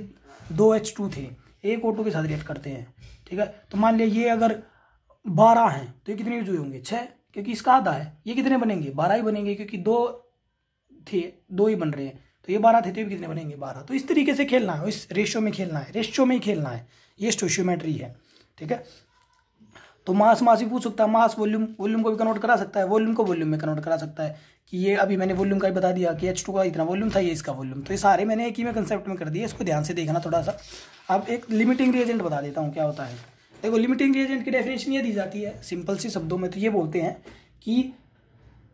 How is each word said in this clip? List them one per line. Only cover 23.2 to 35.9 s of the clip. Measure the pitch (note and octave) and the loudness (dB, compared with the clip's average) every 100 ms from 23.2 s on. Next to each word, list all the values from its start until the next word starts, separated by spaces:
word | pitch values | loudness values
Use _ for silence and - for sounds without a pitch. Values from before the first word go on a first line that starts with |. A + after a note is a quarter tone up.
| G#3 | 0
volume | E3+ D#3 | 0 0
में | D#3 | 0
convert | D#3 D3+ | -2 -4
करा | D#3 D#3+ | -2 -4
सकता | D#3 - | -4 -6
है | D3+ - - _ _ | -8 -8 -18 _ _
कि | F3+ | -2
ये | F#3+ C#4+ | 2 2
अभी | G3 F#3+ | 2 2
मैंने | F#3+ | 0
volume | F#3 G3 G3 | 0 0 2
का | F#3+ | 0
ही | |
बता | F#3 F3+ | 2 0
दिया | F3+ F3 | 2 0
कि | D#3+ F3+ | 0 -2
एच | F#3 - | -4 -4
टू | |
का | F#3+ F#3 | 0 0
इतना | D#3+ D#3+ | 0 -2
वॉल्यूम | F#3+ A3 | -2 0
था, | F#3+ | 0
ये | F3 | 0
इसका | D#3 - | -2 -6
volume, | C3 C3 C3 | -8 -8 -10
तो | C#3 | -6
ये | G3+ | 2
सारे | G3+ F3+ G#3 | 4 4 4
मैंने | A3 A#3+ | 0 -2
एक | A#3 | -4
ही | |
में | A#3 | -4
concept | A3 - G3+ G3+ | -2 -2 -4 -4
में | F3+ | -6
कर | D#3 | -4
दिए। | E3 A3 | -4 -6
इसको | - | -4
ध्यान | F#3 D3+ | -2 0
से | D3+ | 0
देखना | E3+ D#3 E3+ | -2 -2 -2
थोड़ा | E3+ E3 | 0 0
सा। | D#3 - - - - - - | 0 -6 -14 -20 -20 -18 -2
अब | G3 G#3 | 0 0
एक | A#3+ - | -6 -2
limiting | G#3+ A#3 B3+ B3+ | 2 2 4 4
reagent | B3 A#3 A3+ | 4 2 0
बता | F3 C#3+ | -2 -4
देता | C#3+ C#3+ | -4 -4
हूँ | D3 | -4
क्या | D#3+ | -2
होता | D3+ D3 B2+ | -4 -4 -10
है। | A#2+ - _ _ - | -14 -18 _ _ -8
देखो | G#3+ A3+ | 0 2
limiting | A#3+ C4 C#4 C4+ | 2 2 2 2
reagent | C4+ C4 B3+ | 0 -2 -2
की | |
definition | B3 A#3+ B3+ C#4+ | -2 -2 -4 -2
ये | C4+ | -2
दी | A#3 | -2
जाती | G3+ F#3+ G#3 | -2 -4 -6
है | G3+ - | -8 -10
simple | - F3 E3 | -10 -8 -4